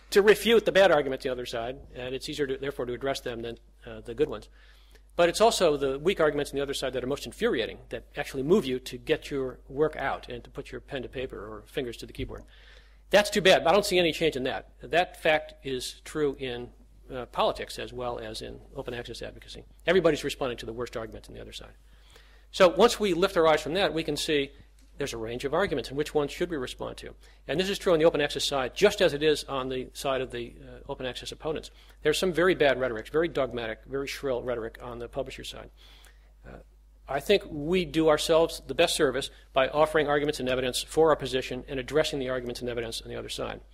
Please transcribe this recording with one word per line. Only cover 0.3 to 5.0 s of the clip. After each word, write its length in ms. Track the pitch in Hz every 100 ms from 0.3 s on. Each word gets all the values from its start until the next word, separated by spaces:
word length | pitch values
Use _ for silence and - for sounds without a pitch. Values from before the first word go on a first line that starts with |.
| 190 214 226 180
the 60 |
bad 200 | 175 190
arguments 340 | 151 135 131 131
on 40 |
the 20 |
other 140 | 123 120
side, 320 | 120 117 139 - 127
and 200 | 127 131
it's 120 | -
easier, 200 | 147 139
to, 100 | 135
therefore, 300 | 139 139 123
to 60 |
address 280 | 120 135 131
them 220 | 131 117
than, 160 | 117 117 _ _ 120
uh, 160 | 110
the 140 | 110 117
good 120 | 151
ones. 220 | 107 - - - - - -